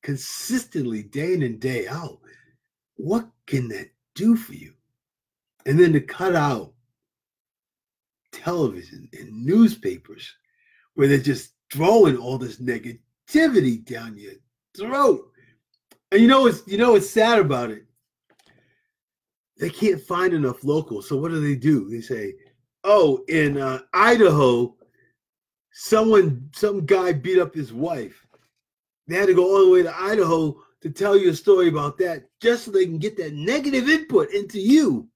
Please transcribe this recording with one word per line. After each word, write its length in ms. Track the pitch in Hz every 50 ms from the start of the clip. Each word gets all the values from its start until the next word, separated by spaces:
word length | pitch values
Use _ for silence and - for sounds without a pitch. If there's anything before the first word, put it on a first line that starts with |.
| _
consistently, 1000 | - 143 131 - - - - - - 233 254 233 _ - 170 135 120 113 107 104
day 300 | 101 _ 139 151 170 185
in 100 | 170 147
and 160 | 120 113 110
day 300 | 113 131 131 117 95 98
out, 320 | 127 160 170 - - _ _ _ _ _ _ _ _ _ _ _ _ _ _ _ _
what 320 | - - 151 202 233 - - _ _ _
can 220 | - 143 135 123 117
that 200 | 104 98 - - _ _ _ _ _
do 220 | - 190 226 233
for 160 | - - - -
you? 220 | - - - _ _ _ _ _ _ _ _ _ _ _ _ _ _ _ _ _ _ _
And 160 | 131 139 160
then 140 | 180 170 156
to 60 | 143
cut 360 | - - - - 180 190 180
out 380 | 165 147 143 131 113 - - _ _ _ _ _ _ _ _ _ _ _ _ _ _ _ _ _ _ _ _ _ _ _ _ _ _ _ _ _ _ _ _
television 800 | - - - 165 175 175 156 120 95 90 85 - - 135 139 - - -
and 260 | - - 107 110 120
newspapers 840 | 135 180 220 233 214 - - - 98 90 - _ - - - - - - _ _ _ _ _ _ _ _ _ _ _ _
where 140 | - 139 139
they're 100 | 143 135
just 360 | 131 143 135 127 - - _ _ _ _ -
throwing 460 | 139 156 180 220 233 208 160 135 120
all 180 | 117 123 131
this 220 | 123 131 123 - -
negativity 1200 | 127 123 120 113 - 123 113 - _ _ _ _ _ _ - 302 320 320 254 202 143 127 117 113 113
down 340 | - 123 117 117 117 107 101
your 160 | 104 98 95 _ _ _ _ _ _ _ _
throat. 540 | - 202 226 254 277 277 254 185 - - _ _ _ _ _ _ _ _ _ _ _ _ _ _ _ _ _
And 100 | 190 202
you 80 | 226 233
know 140 | 269 269 269
what's, 240 | 240 190 - -
you 100 | - 196
know 160 | 202 233 247 233
what's 160 | 202 196 -
sad 300 | - 226 220 226 233 220
about 320 | 185 147 139 123 120 113
it? 160 | 107 107 _ _ _ _ _ _ _ _ _ _ _ _ _ _ _ _ _ _ _ _ _ _ _ _ _ _ _ _ _ _ _ _ _ _ _ _
They 120 | - 170
can't 300 | - - 202 214 185 151
find 340 | - - 180 175 180 185 175
enough 280 | 160 143 131 120 - -
locals. 460 | 139 147 156 156 - 113 101 98 -
So 80 | 147
what 140 | 135 147 165
do 100 | 165 160
they 140 | 151 143 143
do? 340 | 127 110 156 156 127 98 98
They 140 | 113 117 113
say, 320 | - 131 113 104 98 95 - _ _ _ _ _ _ _ _ _
"Oh, 400 | 196 208 208 165 151 - - - -
in, 280 | 160 160 151 143 143
uh, 240 | 139 139 131 131 131 - _ -
Idaho, 800 | 180 208 233 240 233 214 180 151 147 139 127 120 120 123 120 _ _ _ _ _ _ _ _ _ _ _ _ _ _ _ _ _ _ _ _ _
someone, 800 | - - - 220 220 220 226 220 202 185 165 135 120 131 147 -
some 300 | - - 208 202 196 165
guy 280 | 135 196 190 180 180 170
beat 260 | 143 123 180 185 185
up 160 | 175 - -
his 180 | 160 147 113 113
wife." 540 | 117 143 175 170 135 110 95 - _ _ _ _ _ _ _ _ _ _ _ _ _ _ _ _ _ _
They 100 | - 165
had 120 | 185 202 190
to 60 | 180
go 100 | 175 180
all 200 | 185 196 196 190
the 60 | 185
way 120 | 185 185 175
to 140 | 165 165 180
Idaho 640 | 185 196 214 220 185 160 165 165 160 151 139 - _ _ _ _ _
to 80 | 165
tell 260 | 143 - 196 208 202
you 140 | 196 196 180
a 40 | 160
story 340 | 143 - - 196 185 180 170
about 280 | 151 151 143 147 147 _
that 300 | 185 175 165 147 - _ _ _
just 240 | - 233 240 233 -
so 60 | 233
they 140 | 202 196 185
can 140 | 175 165 160
get 180 | 151 214 214
that 160 | - 175 151 151
negative 560 | 147 151 190 254 302 269 285 269 262 247 277
input 420 | 311 311 311 - 262 190 151 - 196
into 280 | 202 202 - - 208
you 480 | 190 214 277 311 302 214 135 113 - _ _